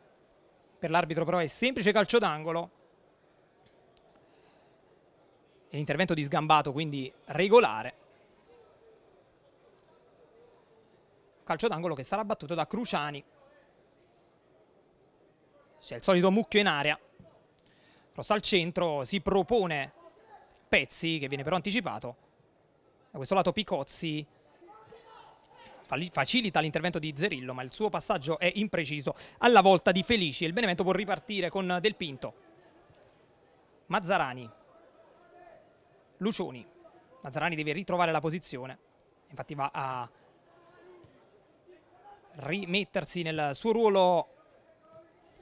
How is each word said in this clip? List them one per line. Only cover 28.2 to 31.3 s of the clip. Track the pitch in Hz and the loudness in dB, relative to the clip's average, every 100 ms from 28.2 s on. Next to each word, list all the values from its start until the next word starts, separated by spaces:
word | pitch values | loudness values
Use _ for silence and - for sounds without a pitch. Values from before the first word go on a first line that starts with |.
| 139 156 | -2 -2
è | 180 196 | 0 0
impreciso. | 214 170 139 147 135 - - - | -2 -4 -4 -6 -6 -8 -12 0
Alla | 240 214 | 8 10
volta | 190 180 202 | 10 8 6
di | 185 | 2
Felici, | 208 226 160 - | 2 2 2 -2
il | 165 | -2
Benevento | 196 208 175 | 0 0 0
può | 180 | 0
ripartire | 185 202 180 - | 0 -2 -6 -4